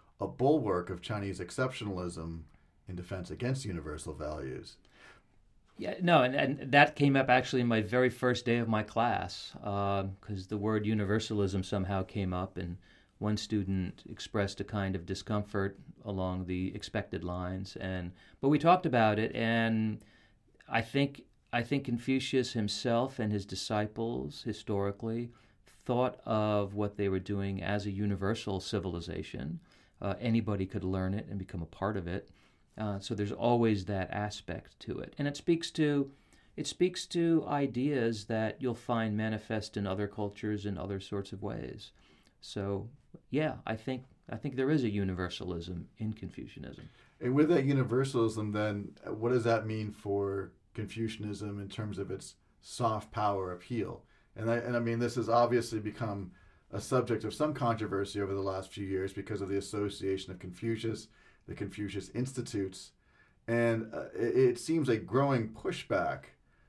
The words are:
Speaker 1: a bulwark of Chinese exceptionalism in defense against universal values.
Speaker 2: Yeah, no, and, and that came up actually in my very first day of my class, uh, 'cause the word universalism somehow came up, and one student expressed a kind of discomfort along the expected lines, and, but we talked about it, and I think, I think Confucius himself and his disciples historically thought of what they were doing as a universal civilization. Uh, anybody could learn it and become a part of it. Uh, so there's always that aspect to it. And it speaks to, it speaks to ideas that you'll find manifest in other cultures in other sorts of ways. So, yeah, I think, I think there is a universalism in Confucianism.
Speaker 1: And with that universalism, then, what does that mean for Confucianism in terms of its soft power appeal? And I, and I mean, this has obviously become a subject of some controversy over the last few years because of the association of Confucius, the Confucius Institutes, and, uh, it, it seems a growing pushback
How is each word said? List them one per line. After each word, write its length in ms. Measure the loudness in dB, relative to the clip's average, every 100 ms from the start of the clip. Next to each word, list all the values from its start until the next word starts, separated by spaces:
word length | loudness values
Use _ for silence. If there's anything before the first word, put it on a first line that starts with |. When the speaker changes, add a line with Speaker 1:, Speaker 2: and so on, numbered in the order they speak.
| _ -8
Speaker 1:
a 80 | -6
bulwark 600 | 2 4 4 4 0 -2
of 120 | -6
Chinese 380 | -4 -4 -4 -6
exceptionalism 1000 | -6 -2 -2 -2 -4 -4 -6 -6 -8 -8 -12 -20 _ _ -12
in 80 | -10
defense 360 | -6 -8 -8
against 340 | -4 -2 -2 -4
universal 480 | -6 -6 -8 -8
values. 640 | -6 -6 -6 -8 -10 -12 -20 _ -20 -20 -20 _ _ _ _ _ -8
Speaker 2:
Yeah, 180 | -6 0
no, 220 | 6 6
and, 120 | 6 4
and 360 | 0 0 6
that 240 | 8 8 6
came 220 | 4 6
up 120 | 6
actually 320 | 6 4 2
in 60 | 4
my 140 | 4
very 280 | 4 4 4
first 360 | 4 2 2 2
day 140 | 2
of 100 | 4
my 120 | 0
class, 680 | 2 2 2 2 -2 -8 -12 -8
uh, 440 | -4 0 2 0 -2 -6
'cause 260 | -8 -8 -4
the 100 | -2
word 280 | 2 2 2
universalism 800 | 2 4 2 2 2 2 2
somehow 400 | 2 0 2 0
came 300 | 0 -2 0
up, 240 | -2 -4 -6
and 200 | -8 -8 -14 -20 _ -4
one 180 | 0 0
student 680 | 0 0 2 0 0 -6 -14
expressed 520 | -14 -4 0 0 -2
a 20 |
kind 320 | -4 -2 -2 -2
of 100 | -4
discomfort 720 | -6 -2 -2 0 -2 -2 -4 -16 -12 -6
along 400 | -2 -2 -2 -2
the 280 | -2 -2
expected 520 | -4 -6 -6 -4 -6 -4
lines, 500 | -4 -4 -4 -8 -8
and, 380 | -4 -4 -6 -10 -20 -2
but 80 | 2
we 100 | 4
talked 280 | 6 6 6
about 340 | 6 6 4
it, 160 | 0 0
and 640 | 2 4 4 2 0 -2 -10 -20 _ _ _ -20 -4
I 120 | -2
think, 420 | 0 2 0 -2 -20 _ _
I 100 | -2
think 220 | 0 -2
Confucius 720 | 0 -2 2 0 2 2 2
himself 640 | 0 -2 0 2 2 2 0
and 140 | 0
his 120 | 0 -2
disciples 960 | -6 -2 0 0 -2 -2 -2 -6 -6
historically 880 | -8 -6 -2 0 0 -2 -4 -4 -6 -10 _ _ _ -8 0
thought 360 | 2 2 0 0
of 480 | 2 4 2 2
what 220 | 0 -2 0
they 140 | 2
were 100 | 2
doing 420 | 0 -2 -2 -2
as 240 | 0 0 -2
a 60 |
universal 680 | 0 0 2 0 0 -2 -4
civilization. 1000 | -2 -2 -2 -4 -4 -6 -6 -6 -6 -8 -12 -20 _ -8
Uh, 120 | -4 -2
anybody 440 | 2 2 2 0 -2
could 200 | -2 -2
learn 280 | 0 0
it 140 | -2 -4
and 80 | -8
become 240 | -6 -8
a 40 | -8
part 320 | -4 -2 -2
of 100 | -4
it. 220 | -6 -8 -18 -20 _ _ -6
Uh, 220 | -4 -4
so 160 | -4 -2
there's 160 | -2
always 540 | 0 4 6 6 4 0
that 260 | -2 -2
aspect 680 | -2 -4 -6 -8 -10 -10 -14
to 180 | -10 -8
it. 160 | -8 -4
And 120 | -4
it 80 | 0
speaks 340 | 2 2 0
to, 400 | 2 4 4 0 -6 _ _ _ -8
it 100 | -8
speaks 380 | 0 0 0 -4
to 380 | 2 4 4 4
ideas 800 | 0 0 0 0 2 2 0 0
that 360 | 0 0 0
you'll 140 | -2 -2
find 400 | 0 0 2 0
manifest 640 | 0 -2 -2 -4 -2 -2
in 100 | 0
other 200 | 0 -2
cultures 580 | -2 -4 -2 -2 -2 -2
in 120 | -4
other 220 | -4 -6
sorts 320 | -4 -6 -6
of 100 | -8
ways. 520 | -6 -6 -8 -10 -16 -20 -20 _ _ _
So, 480 | -10 -4 -2 -2 -4 -14 _ -20 _
yeah, 260 | -2 0 -2 -6
I 120 | -4
think, 260 | -4 -6 -10 _ -12
I 60 | -8
think 220 | -4 0
there 120 | 4
is 120 | 4
a 60 | 4
universalism 960 | 2 0 0 -2 -4 -4 -4 -4 -8 -10 -6
in 120 | -6
Confucianism. 800 | -4 -8 -10 -12 -12 -14 -14 -18 -20 -20 -6
Speaker 1:
And 120 | 2
with 140 | 6 6
that 160 | 6
universalism, 880 | 6 4 4 2 2 2 2 2 -2
then, 380 | 0 0 -2 -6 -10 -10
what 240 | -2 2
does 140 | 2 4
that 200 | 2 0
mean 260 | -4 -6
for 580 | -6 -2 0 0 -2 -6 -12 _
Confucianism 880 | -10 -8 -4 -4 -4 -8 -6 -6 -8
in 80 | -8
terms 280 | -8 -6 -6
of 140 | -6
its 240 | -8 -10 -20 _ _
soft 500 | -14 -2 0 0 -4
power 440 | 0 0 0 -2
appeal? 500 | -6 -4 -4 -4 -6 -16 _ _ -4
And 160 | 0
I, 60 | 0
and 180 | 0 0
I 40 |
mean, 200 | 2 2
this 160 | 0 0
has 140 | 4
obviously 500 | 6 6 4 2 -4
become 520 | -4 -4 -4 -4 -8 -12 -20 _ _
a 80 | -8
subject 420 | 0 2 2 0
of 100 | -2
some 200 | -2 -2
controversy 680 | 2 0 0 0 -2 -2 -2
over 140 | -2
the 80 | -2
last 320 | -2 -4 -6
few 120 | -8 -4
years 280 | -2 -2
because 280 | -6 -6 -4
of 60 | -2
the 100 | -2
association 760 | -2 -2 -4 -2 -2 -2 -4
of 60 | -12
Confucius, 680 | -12 -6 -4 -2 -2 -4 -10 _ -20 _ -14
the 60 |
Confucius 560 | -8 -8 -6 -6 -6 -6
Institutes, 840 | -4 -4 -6 -4 -4 -4 -6 -16 _ _ _ _ _ -2
and, 460 | 2 2 2 -2
uh, 120 | -8 -8 -2
it, 200 | 2 6
it 240 | 6 4
seems 300 | 0 2 2
a 80 | 0
growing 520 | 2 2 4 2 0
pushback 720 | -4 -6 -6 0 0 0 -4 -10 -20 _ _